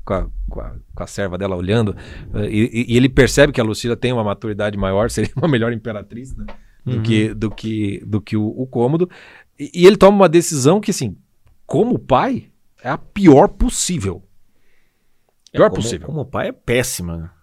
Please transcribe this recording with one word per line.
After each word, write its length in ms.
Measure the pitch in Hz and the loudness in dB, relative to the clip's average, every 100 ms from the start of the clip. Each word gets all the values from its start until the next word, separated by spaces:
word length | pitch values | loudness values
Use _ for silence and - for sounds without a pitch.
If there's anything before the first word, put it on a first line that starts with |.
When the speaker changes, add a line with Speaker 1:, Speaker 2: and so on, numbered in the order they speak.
Speaker 1:
com 100 | - | -6
a, 120 | 95 87 - - | -4 -4 -6 -8
com 120 | - | -8
a, 140 | - 113 - | -10 -14 -16
com 80 | - | -12
a 40 | 87 | -10
serva 320 | - 98 90 | -6 -6 -4
dela 160 | 98 | -4
olhando, 420 | 90 90 113 104 90 - - - | -4 0 0 0 -4 -12 -16 -8
eh, 140 | 107 107 | -6 -2
e, 160 | 107 | 0
e, 300 | 117 113 123 | 0 -2 0
e 20 | 120 | 2
ele 120 | 135 | 4
percebe 440 | 131 127 - 143 | 4 4 4 2
que 80 | 131 | 2
a 40 | |
Lucila 300 | 113 104 120 113 | -2 -2 -4 -2
tem 160 | 123 | -2
uma 120 | 123 | -2
maturidade 520 | 104 98 113 104 104 101 | -2 -4 -6 -4 -4 -2
maior, 320 | 95 98 117 | -2 0 0
<laughs> 0 | |
seria 200 | - 104 - | -2 -4 -2
uma 100 | 170 | 0
melhor 260 | 127 117 | 0 0
imperatriz, 640 | 117 120 104 98 117 135 - | -4 -8 -12 -12 -16 -14 -12
né, 100 | 104 - - _ | -12 -14 -20 _
do 120 | 131 123 | -6 -4
Speaker 2:
Uhum. 60 | |
Speaker 1:
que, 300 | 113 110 110 | 0 2 0
do 160 | 107 110 | -2 -6
que, 520 | - 110 110 101 - 110 | -6 -6 -4 -4 -6 -6
do 140 | 104 | -6
que 160 | - 107 | -4 -4
o, 100 | 107 | -4
o 200 | - 131 | -6 -6
Cômodo. 420 | 123 120 165 175 - - - _ - | -2 0 0 -2 -6 -20 -20 _ -16
E, 120 | 143 | -10
e 120 | 175 175 | 4 6
ele 100 | 208 | 8
toma 200 | 196 202 | 6 6
uma 120 | 185 | 6
decisão 520 | 165 165 151 127 202 | 4 2 2 2 2
que, 100 | 208 | 0
assim, 260 | - 117 - _ _ _ _ - | -4 -6 -8 _ _ _ _ -4
como 320 | 139 233 185 | -2 0 -2
pai, 520 | - 156 220 240 - _ _ _ | 0 0 0 -4 -10 _ _ _
é 80 | 123 | -8
a 80 | 156 | -8
pior 500 | - - 190 135 196 | -8 4 8 8 6
possível. 720 | - 247 - - 175 98 87 - _ _ _ _ _ _ _ _ _ _ _ _ | 2 -2 -2 -4 -4 -4 -8 -14 _ _ _ _ _ _ _ _ _ _ _ _
Speaker 2:
É, 40 | 147 | 2
Speaker 1:
Pior 120 | 208 | 2
Speaker 2:
como, 120 | 156 | 2
Speaker 1:
possível. 240 | - - - | -4 -6 -8
Speaker 2:
como 180 | 151 | -8
pai 240 | - 104 180 | -6 -6 -6
é 40 | |
péssima, 640 | 262 - 120 120 - 87 82 | -6 -2 -2 -2 -6 -8 -8
né? 140 | 82 - | -10 -16